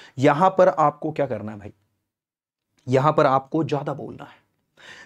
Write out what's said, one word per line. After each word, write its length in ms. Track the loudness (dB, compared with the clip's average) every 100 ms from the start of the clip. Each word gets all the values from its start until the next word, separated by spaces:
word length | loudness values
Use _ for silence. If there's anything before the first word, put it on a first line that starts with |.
| -20 0
यहां 300 | 2 4 2
पर 180 | 4 2
आपको 440 | 4 0 0 -10
क्या 140 | -6 -6
करना 260 | -6 -10
है 80 | -14
भाई, 120 | -18 -20 _ _ _ _ _ _ _ _ _ _ -2
यहां 260 | 0 2
पर 120 | 2 2
आपको 380 | 2 -2 -4
ज्यादा 300 | -2 -4 -6
बोलना 300 | -10 -12 -18
है। 260 | -20 -20 _ _ _ _ -20 -20